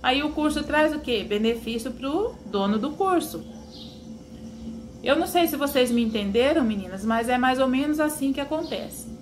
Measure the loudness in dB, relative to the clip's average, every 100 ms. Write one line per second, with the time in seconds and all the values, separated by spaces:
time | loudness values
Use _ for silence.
0 | 2 2 0 0 0 0 0 4 4 2
1 | -2 -2 0 0 2 0 -2 -4 -4 -6
2 | -2 0 -2 -4 -4 0 2 2 0 0
3 | 2 2 0 -8 -12 -14 -16 -16 -16 -16
4 | -16 -16 -16 -14 -14 -12 -12 -12 -14 -8
5 | 0 2 4 4 2 2 0 2 4 4
6 | 2 0 0 4 4 4 2 0 -4 -6
7 | 0 0 2 2 4 4 4 2 2 2
8 | 0 0 -2 -2 -2 -4 -4 -6 -6 -10
9 | -14 -14